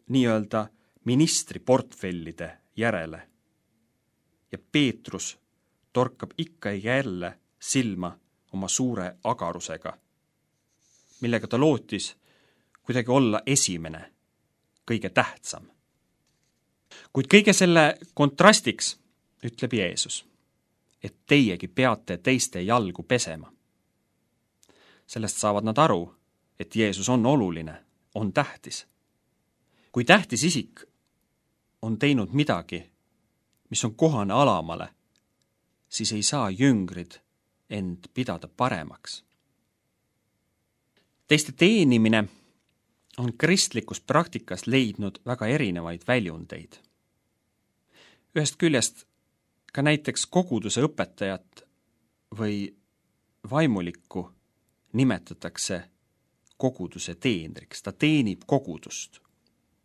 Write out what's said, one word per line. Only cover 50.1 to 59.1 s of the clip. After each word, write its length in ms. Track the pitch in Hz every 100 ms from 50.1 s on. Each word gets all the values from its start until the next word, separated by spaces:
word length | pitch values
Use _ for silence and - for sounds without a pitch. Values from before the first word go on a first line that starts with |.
| - -
koguduse 560 | 180 180 113 107 120
õpetajat 840 | 143 - 90 - 98 95 _ - _ _ _ _ _ _ _ 107
või 360 | 107 104 98 - _ _ _ _ _ _ -
vaimulikku 800 | 143 156 101 87 - _ 92 - _ _ _ _ _ _
nimetatakse 880 | 113 131 90 - - 87 - - 90 - _ _ _ _ _ _ -
koguduse 580 | 131 127 87 87 - 85
teenriks, 680 | 131 92 80 80 - -
ta 80 | 101
teenib 500 | - 151 151 110 90 -
kogudust. 720 | 139 - 78 - - -